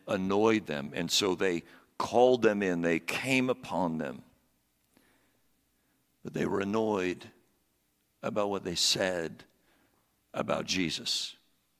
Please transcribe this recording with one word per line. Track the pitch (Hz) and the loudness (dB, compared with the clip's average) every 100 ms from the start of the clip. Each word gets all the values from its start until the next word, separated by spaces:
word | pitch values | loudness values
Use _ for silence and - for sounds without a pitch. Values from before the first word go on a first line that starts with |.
| - | -6
annoyed | 98 95 101 110 110 | -2 0 4 4 4
them. | 80 73 71 | 0 -6 -6
And | 80 85 | -6 -2
so | - 101 | 0 2
they | 87 95 85 - - _ - | 2 0 0 -4 -20 _ -8
called | - 113 127 127 | 0 4 6 6
them | 110 101 | 4 4
in. | 95 87 | 2 2
They | 85 82 | 2 0
came | - - 131 131 127 | -2 -6 0 0 2
upon | 120 - 85 87 80 | -2 -4 -2 -2 -2
them. | 71 64 - _ _ _ _ _ _ _ _ _ _ _ _ _ _ _ _ _ _ _ | -6 -8 -18 _ _ _ _ _ _ _ _ _ _ _ _ _ _ _ _ _ _ _
But | - | -8
they | - - | -4 -2
were | 98 | -2
annoyed | 98 110 110 104 92 87 - - _ _ _ _ _ _ _ _ | 0 0 2 2 0 -2 -8 -20 _ _ _ _ _ _ _ _
about | - 107 101 | -4 -2 0
what | 95 | -2
they | 92 | -4
said | 85 - - 92 90 80 - - _ _ _ _ _ _ _ _ | 0 0 2 0 0 -4 -8 -20 _ _ _ _ _ _ _ _
about | - 71 76 | -6 -2 -2
Jesus. | 78 92 82 - - - - - _ _ _ _ | -2 -2 -2 -4 -4 -4 -6 -12 _ _ _ _